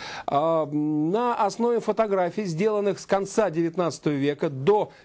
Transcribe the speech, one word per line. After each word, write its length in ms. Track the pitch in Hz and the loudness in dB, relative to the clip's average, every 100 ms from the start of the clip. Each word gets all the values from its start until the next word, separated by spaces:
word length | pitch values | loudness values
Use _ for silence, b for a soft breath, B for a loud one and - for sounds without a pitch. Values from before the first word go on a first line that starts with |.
| B B B | B B B
А, 400 | 139 165 165 143 | 0 2 2 0
на 720 | 147 151 151 156 208 247 240 | -2 0 0 0 2 0 0
основе 420 | 202 - 233 233 | 0 0 0 0
фотографий, 680 | 214 208 220 190 175 208 202 | 0 0 2 2 0 -2 -4
сделанных 520 | 160 214 208 202 180 | 0 0 2 0 -2
с 80 | - | 0
конца 420 | 196 196 - 202 | 0 0 0 0
девятнадцатого 640 | 160 170 165 170 135 156 | 2 -2 0 -2 -2 -2
века 360 | 143 143 143 170 | 0 0 0 -4
до 400 | 131 143 208 160 B | -2 2 2 0 B